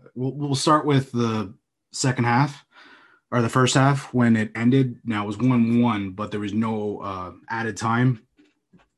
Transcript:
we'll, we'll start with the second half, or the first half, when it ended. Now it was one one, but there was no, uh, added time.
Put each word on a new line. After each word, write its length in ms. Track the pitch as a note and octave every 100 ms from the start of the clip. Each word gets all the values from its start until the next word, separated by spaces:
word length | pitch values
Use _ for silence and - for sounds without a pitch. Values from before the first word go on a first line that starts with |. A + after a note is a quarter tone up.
| -
we'll, 200 | A#2 C3+
we'll 220 | C#3 C#3+ C3+
start 300 | - D3+ D3+
with 260 | C3+ C3+
the 400 | A#2+ A#2 A2 G2 - _ _ _
second 340 | - C3+ B2+ A#2+
half, 380 | A#2+ D3 - _ _ - - _ _ -
or 120 | A#2+
the 60 | A2+
first 260 | C3 B2+ C#3
half, 360 | C3+ C#3 -
when 240 | B2+ A#2+ A2+
it 160 | G#2+ -
ended. 440 | A#2+ C3+ B2+ A2+ A2
Now 180 | G#2+
it 40 | G#2
was 100 | G#2
one 440 | B2+ B2 A#2 A#2+
one, 300 | A#2+ G#2+ G2
but 200 | F#2 G#2
there 80 | G#2+
was 140 | G#2
no, 460 | G#2 A2+ A2 G#2 G2+
uh, 300 | G2+ F#2+ F2+ E2+ -
added 300 | A2+ A2+ G2+
time. 460 | A2+ A#2+ C3 A#2 _ _ _ _ _ _ _